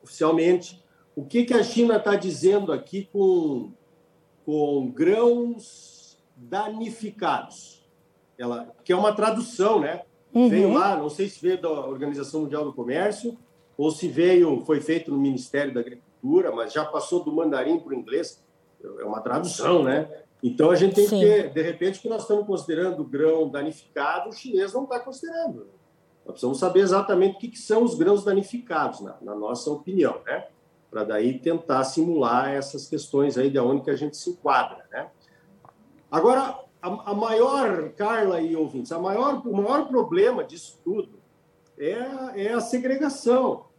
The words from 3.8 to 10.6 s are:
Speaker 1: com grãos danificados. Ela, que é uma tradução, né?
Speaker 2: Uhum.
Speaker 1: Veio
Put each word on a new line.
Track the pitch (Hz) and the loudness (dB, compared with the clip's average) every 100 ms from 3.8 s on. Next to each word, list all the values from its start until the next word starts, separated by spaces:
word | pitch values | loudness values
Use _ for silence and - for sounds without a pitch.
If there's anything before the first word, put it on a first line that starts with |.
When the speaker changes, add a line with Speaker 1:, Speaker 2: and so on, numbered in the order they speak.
| _ _ _ _ _ _ - | _ _ _ _ _ _ -4
Speaker 1:
com | 151 147 143 127 | 0 0 0 -2
grãos | 127 160 214 240 240 240 233 - - - - - _ _ 127 | 0 2 4 4 4 -2 -6 -14 -20 -20 -20 -20 _ _ _
danificados. | 120 190 214 220 226 - 214 - 175 131 - - - - _ _ _ _ _ - | -8 -6 -4 -6 -10 -10 -12 -6 -4 -4 -6 -20 -20 -20 _ _ _ _ _ -10
Ela, | 120 120 120 - | -8 -8 -10 -16
que | - | -2
é | 185 | 2
uma | 208 | 2
tradução, | 208 220 220 240 - 202 214 | 2 -2 -2 -6 0 2 4
né? | 147 175 - _ _ | 0 -6 -12 _ _
Speaker 2:
Uhum. | 233 247 | 4 4
Speaker 1:
Veio | 202 | 6